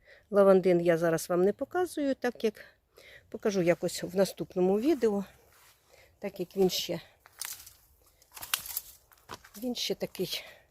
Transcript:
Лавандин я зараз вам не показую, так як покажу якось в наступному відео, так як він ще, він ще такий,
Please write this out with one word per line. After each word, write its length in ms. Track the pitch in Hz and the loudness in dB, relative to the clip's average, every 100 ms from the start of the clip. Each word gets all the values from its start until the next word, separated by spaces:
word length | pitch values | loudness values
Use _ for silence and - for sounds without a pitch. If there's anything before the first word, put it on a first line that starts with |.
| _ - - | _ -20 -2
Лавандин 500 | 202 196 190 185 175 | 6 8 8 6 4
я 180 | 175 165 | 4 2
зараз 300 | 170 160 - | 2 0 -2
вам 140 | 175 | 0
не 100 | 196 | 2
показую, 600 | - 269 359 359 320 277 | 0 -4 -4 -4 -2 -4
так 300 | 262 247 - | -2 -4 -4
як 100 | 220 - - _ _ _ - - _ | -4 -6 -18 _ _ _ -20 -20 _
покажу 340 | 220 214 196 | -6 -2 0
якось 400 | 170 165 175 - | 2 0 -2 -6
в 140 | 175 185 | -6 0
наступному 640 | 185 - 165 185 185 208 | 0 -2 -6 0 2 2
відео, 440 | 269 285 220 202 190 _ _ _ _ _ _ _ _ _ | 2 2 0 -2 -6 _ _ _ _ _ _ _ _ _
так 220 | 202 - | -12 -8
як 160 | 175 196 | -8 0
він 140 | 185 | 0
ще, 300 | - - 165 - _ - - - - - _ _ _ _ _ _ - - - - - - - _ _ - - - 202 | 0 -6 -8 -10 _ -20 -14 -14 -14 -18 _ _ _ _ _ _ -20 -10 -10 -8 -12 -14 -20 _ _ -20 -18 -18 -12
він 120 | 247 | -8
ще 200 | 233 - | -6 -6
такий, 500 | - 180 - 175 - - - _ | -6 -8 -8 -8 -8 -14 -20 _